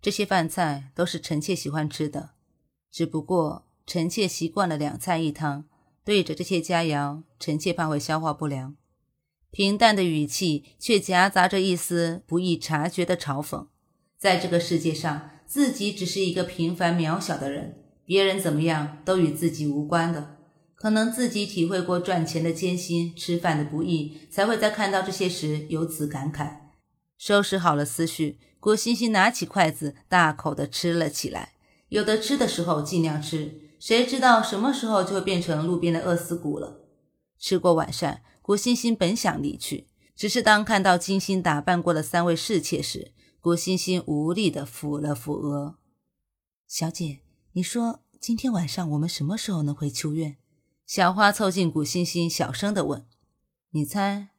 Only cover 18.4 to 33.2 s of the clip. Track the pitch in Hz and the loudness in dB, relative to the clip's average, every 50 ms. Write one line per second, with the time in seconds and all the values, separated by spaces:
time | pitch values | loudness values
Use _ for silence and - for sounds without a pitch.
18.4 | 190 175 151 151 156 165 160 151 147 147 - - - - 190 185 170 151 147 151 | 0 0 0 2 2 2 2 0 -2 -4 -8 -8 -2 0 2 4 4 2 2 0
19.4 | 165 165 160 156 151 147 139 147 147 147 170 170 165 170 170 151 147 - - - | -2 -2 -2 0 -2 -2 -2 -2 -2 0 0 0 2 0 -2 -4 -6 -10 -14 -20
20.4 | - _ _ _ _ _ _ _ - 220 214 220 220 240 240 254 247 233 - 208 | -20 _ _ _ _ _ _ _ -2 0 2 2 2 0 0 0 -2 0 0 -2
21.4 | 208 196 - 185 165 170 196 185 175 180 180 175 175 - 185 175 160 160 - 165 | -4 -4 0 0 0 0 0 -2 0 0 0 -2 0 0 0 0 0 -2 -2 -2
22.4 | 165 165 165 160 185 180 180 175 - - 170 170 170 170 165 - - - 175 170 | 0 0 -2 0 -2 -2 -2 -2 -2 -2 0 0 0 -2 -4 -8 -4 -2 -2 0
23.4 | 170 180 156 147 147 147 160 156 165 185 170 160 147 151 - - - _ - - | 0 0 0 0 0 -2 -2 -4 -2 0 0 0 -2 -4 -10 -14 -20 _ -2 0
24.4 | 196 220 233 220 214 214 214 220 214 196 196 190 190 196 185 - 202 180 180 - | 2 2 2 2 2 0 0 0 -2 0 0 0 0 -2 -2 -2 -2 -2 -2 -2
25.4 | 165 151 151 151 151 151 165 156 165 160 - - 151 147 - 135 139 147 151 - | -4 -2 -2 -4 -4 -4 -4 -4 -2 -4 -4 -4 -6 -4 -4 -4 -6 -6 -4 -4
26.4 | 147 147 - - - - _ _ _ _ _ _ _ _ _ _ - - 202 202 | -6 -8 -8 -14 -20 -20 _ _ _ _ _ _ _ _ _ _ -2 2 4 4
27.4 | 202 - - 190 170 175 151 147 147 147 - - 165 165 - - 160 147 147 - | 4 2 0 2 2 2 2 2 0 -2 -2 -2 -2 -2 0 -2 -4 -4 -4 -8
28.4 | _ _ _ _ - 214 214 208 - 226 247 190 233 233 220 208 196 220 240 - | _ _ _ _ 2 2 2 2 2 0 0 0 2 2 4 4 4 4 2 0
29.4 | - - - 202 175 160 151 - 160 143 - - _ _ - 180 170 156 151 - | -6 -4 2 2 2 2 2 -2 -6 -8 -8 -8 _ _ 4 4 4 4 2 0
30.4 | - 151 143 143 143 143 - - - 175 170 170 160 151 147 - - - - - | -4 -4 -4 -2 -4 -6 -4 -2 -2 0 2 2 0 0 -2 -4 -6 -6 -6 -8
31.4 | - - _ _ _ _ _ _ _ _ - 214 202 208 214 220 220 - 285 - | -12 -12 _ _ _ _ _ _ _ _ -2 0 2 2 2 0 2 0 0 2
32.4 | 254 190 - - 170 175 165 151 147 147 185 175 160 160 151 151 | 2 0 0 -2 0 0 0 0 0 -2 0 0 0 2 0 -2